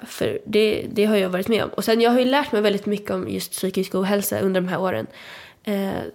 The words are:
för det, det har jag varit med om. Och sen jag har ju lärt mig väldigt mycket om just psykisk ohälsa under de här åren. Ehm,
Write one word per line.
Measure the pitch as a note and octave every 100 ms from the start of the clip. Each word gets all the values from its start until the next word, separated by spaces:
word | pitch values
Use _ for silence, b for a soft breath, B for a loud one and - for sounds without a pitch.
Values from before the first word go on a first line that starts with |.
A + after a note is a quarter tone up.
| -
för | - - - -
det, | G#3+ G#3+ - -
det | - G#3+
har | G#3+
jag | F#3
varit | F3+ G3+
med | G#3+
om. | -
Och | - G3
sen | A3+
jag | A#3
har | B3
ju | B3+
lärt | C#4 C#4+
mig | G#3+
väldigt | G#3 G3 G3+
mycket | G3+ G3+
om | F#3+ F#3+
just | F#3+ -
psykisk | - F#3+ F#3+ F#3 F#3
ohälsa | F#3+ G3+ G3 G3+
under | F#3+ F#3
de | F3+
här | E3+
åren. | F#3 A2 - B B B B B
Ehm, | - G3+ G3 - -